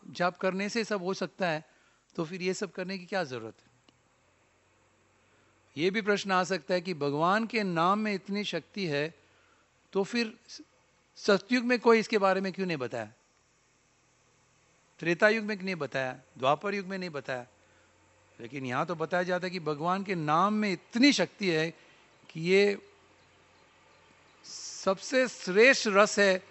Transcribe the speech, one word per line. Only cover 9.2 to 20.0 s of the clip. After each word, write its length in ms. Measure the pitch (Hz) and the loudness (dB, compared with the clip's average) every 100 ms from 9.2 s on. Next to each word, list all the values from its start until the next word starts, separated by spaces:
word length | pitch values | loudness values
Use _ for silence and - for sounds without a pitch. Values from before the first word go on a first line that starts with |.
| _ _ _ _ _ _ _ | _ _ _ _ _ _ _
तो 100 | 190 | -4
फिर 360 | 196 240 226 - - - - _ _ _ _ - | -2 -2 -4 -6 -20 -20 -20 _ _ _ _ -4
सतयुग 500 | - 196 - 247 240 | 2 2 2 0 2
में 140 | 247 | 2
कोई 200 | 233 226 | 6 6
इसके 180 | 202 220 | 4 2
बारे 240 | 196 190 | 2 2
में 120 | 190 | 0
क्यों 140 | 180 185 | -4 -4
नहीं 100 | 160 | -4
बताया? 360 | 123 120 107 - _ _ _ _ _ _ _ _ _ _ _ _ _ _ _ _ _ - | -4 -6 -8 -12 _ _ _ _ _ _ _ _ _ _ _ _ _ _ _ _ _ -8
त्रेता 300 | 160 170 214 | -2 4 4
युग 160 | 220 208 | 4 -2
में 120 | 208 | -6
क्यों 80 | 190 | -6
नहीं 100 | 180 | -6
बताया? 460 | 139 135 131 135 - - | -4 -4 -4 -6 -16 -2
द्वापर 380 | 131 151 202 202 | 2 2 0 -6
युग 100 | 185 | -6
में 120 | 196 | -8
नहीं 120 | 180 | -8
बताया? 380 | 147 - 127 120 _ _ _ _ _ _ _ _ - | -8 -8 -8 -10 _ _ _ _ _ _ _ _ -18
लेकिन 260 | 117 139 131 | -14 -10 -4
यहाँ 200 | 123 165 | -2 -2
तो 100 | 170 | -4
बताया 280 | 160 180 | -2 -2
जाता 240 | 180 180 180 | -2 -4 -4
है 40 | |
कि 80 | 180 | -6
भगवान 440 | 151 147 165 185 | -6 -4 -2 -2